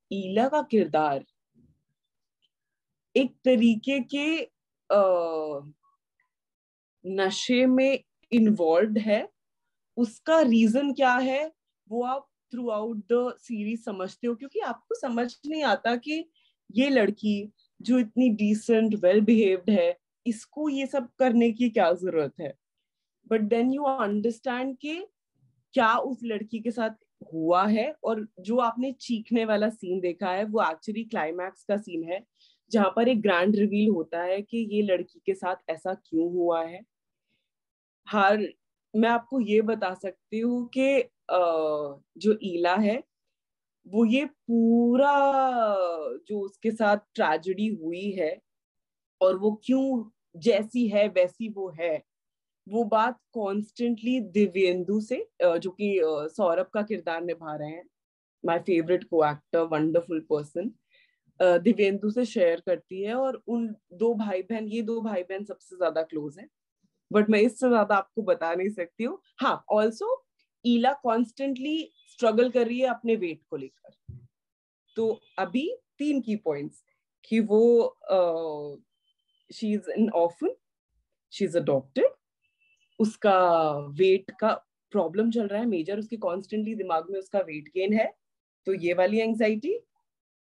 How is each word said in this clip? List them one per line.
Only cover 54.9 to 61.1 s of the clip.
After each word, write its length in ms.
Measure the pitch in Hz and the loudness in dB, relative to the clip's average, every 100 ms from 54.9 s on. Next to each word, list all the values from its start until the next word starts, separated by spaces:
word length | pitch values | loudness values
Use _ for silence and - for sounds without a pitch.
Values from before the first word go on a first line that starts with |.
| 214 | -2
से, 280 | 214 262 453 _ | -2 -6 -8 _
अ, 140 | 180 170 | 0 2
जो 120 | 180 | -4
कि, 300 | 180 208 196 | -4 -2 0
अ, 40 | 160 | 0
सौरभ 580 | 151 156 - 190 170 185 | -2 -6 -2 0 0 -2
का 80 | 214 | -4
किरदार 400 | 208 202 170 165 | -4 -6 -4 -6
निभा 340 | 170 165 160 151 | -6 -8 -8 -10
रहे 140 | 147 | -10
हैं, 140 | 165 180 _ _ _ _ _ 175 | -12 -18 _ _ _ _ _ -2
my 120 | 170 | -2
favorite 440 | 175 170 160 180 - | 0 0 2 -2 0
co-actor, 580 | 165 151 147 _ 170 165 | 2 2 0 _ -2 0
wonderful 500 | 156 156 165 170 160 156 | 0 0 0 -2 -6 -4
person, 380 | 151 151 170 190 - _ _ _ | -4 -4 -8 -8 -10 _ _ _